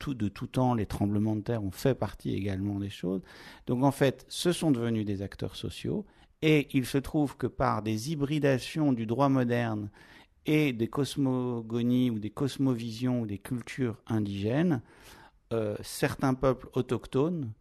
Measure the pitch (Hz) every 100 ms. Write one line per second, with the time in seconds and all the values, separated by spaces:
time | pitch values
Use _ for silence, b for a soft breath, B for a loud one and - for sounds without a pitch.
0 | 151 127 104 - 117 - 127 120 95 -
1 | 101 104 110 107 101 117 98 - 139 127
2 | 104 - 131 104 98 95 101 101 98 -
3 | 90 95 B B B B - 123 139 -
4 | 139 - - - 175 170 160 123 117 113
5 | 104 98 98 - - - 104 - 120 165
6 | 202 b b _ 156 151 139 135 120 139
7 | 131 156 143 - 123 - 131 113 107 107
8 | 127 160 139 151 139 127 - 165 151 123
9 | 110 117 139 135 123 120 117 104 104 B
10 | B B B _ - 151 151 113 113 -
11 | 135 - 135 127 123 120 110 117 120 123
12 | 127 110 104 - 139 - 135 120 117 113
13 | 127 123 113 98 - 123 - - 123 107
14 | - 110 101 98 104 135 180 135 B B
15 | B B B _ _ 113 107 104 - -
16 | 147 - 139 131 135 123 - 131 120 117
17 | - 131 156 175 123 110